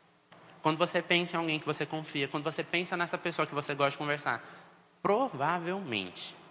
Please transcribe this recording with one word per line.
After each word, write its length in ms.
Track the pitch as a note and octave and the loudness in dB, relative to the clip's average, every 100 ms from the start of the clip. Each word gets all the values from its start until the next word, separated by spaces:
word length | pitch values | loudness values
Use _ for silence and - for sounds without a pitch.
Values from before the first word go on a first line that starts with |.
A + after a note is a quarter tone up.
| _ _ _ - - - | _ _ _ -20 -20 -2
Quando 180 | D#3 D#3+ | 0 2
você 220 | F3 F3+ | 2 2
pensa 360 | E3+ F3 F3 E3+ | 2 2 2 0
em 40 | |
alguém 200 | E3 D#3 | 0 0
que 60 | D3+ | 0
você 200 | D3 D3+ | -2 -2
confia, 400 | D#3 D3+ D3 C#3 | -4 -4 -2 -2
quando 160 | D3+ | 0
você 220 | D3 D3+ | -2 -2
pensa 320 | D#3 F3 F3+ F3 | -2 -2 0 -2
nessa 200 | E3+ F3 | 0 -2
pessoa 300 | F3 E3 D#3 | -2 0 0
que 80 | |
você 200 | D3 C#3+ | 0 -2
gosta 180 | C#3 C#3 | 2 2
de 60 | - | 2
conversar, 440 | D3 D3 C#3+ A#2 - - - - _ _ | 0 0 0 -2 -6 -18 -20 -20 _ _
provavelmente 1300 | - G#3 C4+ C3 D3 F3 E3+ G3 F3 G#2+ F#2 - - - - | 2 4 2 2 0 2 -2 -4 -2 -2 -2 -4 -6 -8 -12